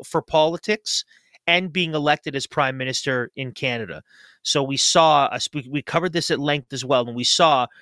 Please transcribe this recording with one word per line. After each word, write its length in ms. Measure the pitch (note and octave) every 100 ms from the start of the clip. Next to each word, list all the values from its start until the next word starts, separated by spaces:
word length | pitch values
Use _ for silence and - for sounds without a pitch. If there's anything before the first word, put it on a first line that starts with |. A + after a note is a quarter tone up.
for 180 | - E3
politics 800 | - D#3+ D#3 E3+ - G#3+ - - - _ _ _ -
and 260 | F3 F#3
being 220 | E3 E3
elected 420 | D#3 D3 D3+ D#3 C#3
as 120 | -
prime 280 | - C3+ C3
minister 540 | C3 B2+ C#3 B2+ A#2 -
in 160 | C3
Canada. 500 | - C3+ A#2+ G2 D2+ - _ - _
So 220 | - D3
we 120 | C#3 C#3
saw, 540 | - F3 D#3+ D3 C#3
a 80 | B2
sp-, 300 | - D3 B2
we 120 | C#3+
covered 300 | - E3 F3
this 160 | E3 -
at 80 | C#3
length 340 | D3 D3 -
as 100 | C3
well, 240 | B2+ C3 A#2+
and 80 | A#2+
we 80 |
saw 440 | A#2+ - E3 C3+ B2 -